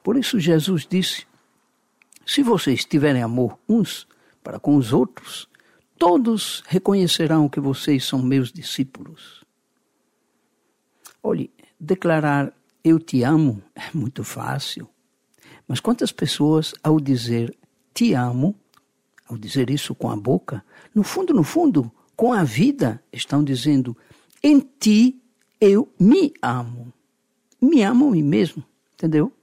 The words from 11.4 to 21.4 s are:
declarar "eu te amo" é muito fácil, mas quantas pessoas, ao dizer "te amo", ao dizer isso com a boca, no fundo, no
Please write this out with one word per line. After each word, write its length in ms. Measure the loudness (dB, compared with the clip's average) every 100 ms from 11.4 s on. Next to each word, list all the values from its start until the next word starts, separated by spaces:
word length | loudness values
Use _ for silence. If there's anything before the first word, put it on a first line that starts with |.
| -8 _ _ _
declarar 720 | -4 -2 0 0 0 -2 -4 _ _ _
"eu 160 | 2 2
te 220 | 2 -2
amo" 400 | 2 2 2 -2 -12 -20
é 200 | -10 -6
muito 280 | -6 -8
fácil, 680 | -12 -10 -8 -8 -8 -14 -18 _ _ _ _ _ _ -20 -10
mas 120 | -6
quantas 320 | -2 -2 -4
pessoas, 640 | -4 -6 0 2 2 -2 -6
ao 180 | 0 0
dizer 560 | 0 -2 -2 -4 -4 -10 _ _ _
"te 220 | -2 0 0
amo", 400 | -2 0 -2 -4 _ _ _ _ _ _ _
ao 100 | -14
dizer 320 | -6 -4 -2
isso 240 | -4 -6
com 160 | -8 -6
a 60 | -6
boca, 500 | -2 -2 -4 -14 _ -20 -6 -4
no 80 |
fundo, 280 | -2 -4 0
no 120 | 0